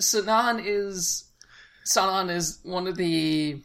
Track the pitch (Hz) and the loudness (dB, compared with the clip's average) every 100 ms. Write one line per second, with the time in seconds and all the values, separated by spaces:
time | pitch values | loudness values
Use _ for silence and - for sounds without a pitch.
0 | - 220 196 220 240 226 190 202 202 185 | 0 0 4 4 4 0 0 -2 -2 -4
1 | 175 - - _ - - - _ - 226 | -4 -4 -10 _ -20 -20 -20 _ 0 2
2 | 190 190 185 175 165 - 170 180 185 170 | 2 2 0 -2 -4 -6 -6 -4 -4 -2
3 | 175 160 156 156 151 139 | 0 0 2 0 -2 -6